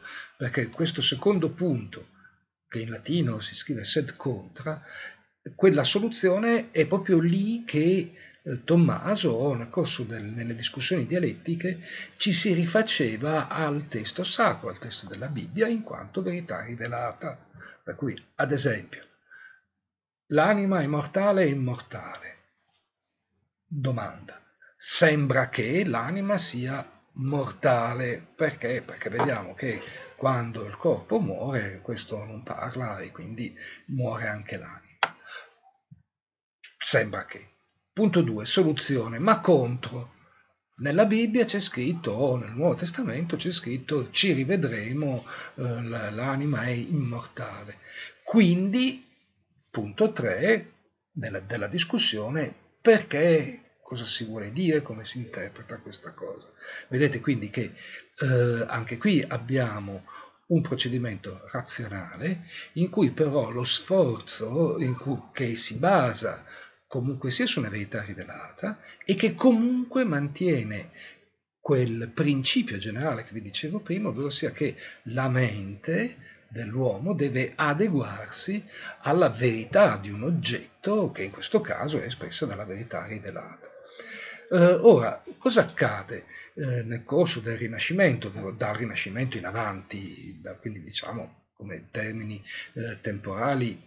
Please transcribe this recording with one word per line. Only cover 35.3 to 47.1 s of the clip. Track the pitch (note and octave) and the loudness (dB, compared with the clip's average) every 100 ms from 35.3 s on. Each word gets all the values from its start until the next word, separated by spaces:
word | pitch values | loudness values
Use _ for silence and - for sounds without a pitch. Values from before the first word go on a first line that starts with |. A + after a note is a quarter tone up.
| - - _ - _ _ - _ _ _ _ _ _ - - | -18 -18 _ -20 _ _ -20 _ _ _ _ _ _ -20 0
Sembra | - A#2+ G#2+ F#2+ - | 4 4 2 -6 -10
che. | G2+ - _ _ _ _ | -16 -20 _ _ _ _
Punto | - G#3 F3 | 2 4 6
due, | C3+ G#2 G#2+ | 4 2 4
soluzione. | G3 D#3+ D3+ - C3 A2+ A#2 | 4 4 2 0 0 -2 0
Ma | G3 G#3+ | 4 4
contro. | - D3+ A#2+ B2 A#2 B2 A#2+ _ _ _ _ _ _ - | 6 6 4 -2 -6 -10 -12 _ _ _ _ _ _ -6
Nella | C3+ E3 G#3+ | 0 4 6
Bibbia | A3 A#3 A#3+ | 4 4 2
c'è | A3+ G3+ | 2 2
scritto, | F#3+ - B2+ E3+ - | 0 0 -2 -2 -2
o | G#2 C#3 B2+ | 0 2 0
nel | G#2+ | -4
Nuovo | A#2 E3 B2 | 0 0 0
Testamento | E3+ - B3 B2 E3+ - | -4 -4 -4 -4 -4 -4
c'è | F3+ | -2
scritto, | F3 A#2 C3 - D3+ A2+ | -2 -4 -6 -2 -2 0
"Ci | - G3 | 2 4
rivedremo, | C3+ C3 F#3+ C#3 A2 A2 C#3 C#3+ B2 - - - - | 2 2 0 0 -2 -4 -2 -2 -4 -6 -14 -14 -6
eh, | B2+ A#2 | -4 -4
la, | A#2 A#2 G#2 | -4 -6 -6
l'anima | G#2+ C3 C3+ D3 A#2+ B2 | -4 -2 -2 0 0 0
è | |
immortale". | A#2+ - D#3+ B2 | -2 -2 -2 -2